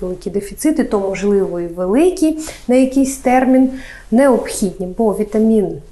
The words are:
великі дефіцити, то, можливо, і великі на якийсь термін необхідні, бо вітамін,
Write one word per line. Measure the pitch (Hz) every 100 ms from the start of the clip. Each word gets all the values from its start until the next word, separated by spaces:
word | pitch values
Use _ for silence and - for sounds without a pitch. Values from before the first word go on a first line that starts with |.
великі | 185 180 196
дефіцити, | 190 202 196 302 302
то, | - 208
можливо, | 196 180 202 202 180 175
і | 175
великі | 175 185 233 359 359 311 311 - - -
на | 254
якийсь | 262 269 262 -
термін | 254 254 254 262 262 - - - -
необхідні, | 220 277 233 - - 190 175 180 185
бо | 220
вітамін, | 196 208 214 220 220 180 147 -